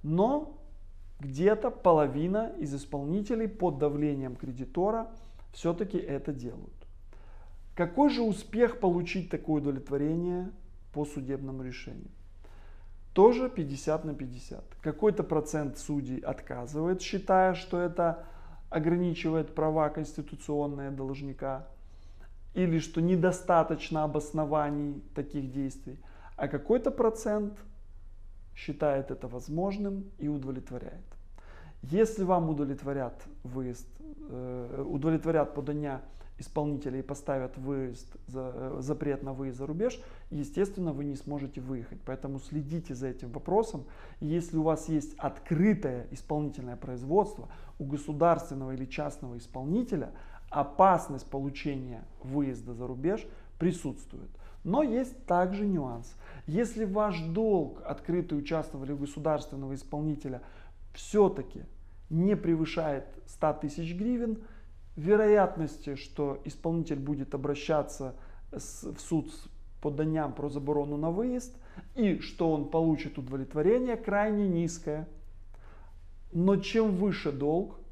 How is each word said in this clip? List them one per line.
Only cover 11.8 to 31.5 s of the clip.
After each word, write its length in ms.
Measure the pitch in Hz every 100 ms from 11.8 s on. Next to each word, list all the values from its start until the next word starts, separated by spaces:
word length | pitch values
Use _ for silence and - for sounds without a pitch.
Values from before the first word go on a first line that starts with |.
| - 117 - - - - - - - - - - - -
Тоже 340 | 214 247 254
пятьдесят 540 | - 143 135 - 156
на 100 | 160
пятьдесят. 520 | 147 131 123 - - - -
Какой-то 420 | 156 147 214 208
процент 540 | 165 160 147 156 143 -
судей 420 | - 143 127 127
отказывает, 840 | - 135 - 127 120 147 165 185
считая, 520 | - 196 - 190 185
что 260 | 170 - 175
это 460 | 175 170 170 165 - - - - -
ограничивает 840 | 165 156 175 180 160 160 160 156 -
права 320 | 156 156 151
конституционные 1040 | 156 147 - 143 - - 147 147 143 139
должника, 720 | 139 135 135 139 131 135 135 165 - - - - - - - - -
или 220 | 180 165
что 220 | 156 -
недостаточно 1000 | 165 185 180 180 - 170 160 156 - 156
обоснований 1000 | 151 151 147 160 151 151 147 147 147 143 - -
таких 340 | 143 147 131
действий, 480 | 131 135 - - 139 - - - -
а 140 | 139
какой-то 420 | 147 - 240 262
процент 680 | 262 226 220 226 208 202 202 - - - - - - - - -
считает 580 | - - 143 151 139 135
это 180 | 131 123
возможным 840 | 123 123 156 196 202 202 196 - -
и 100 | 147
удовлетворяет. 760 | 147 131 131 - 123 - - - - - - -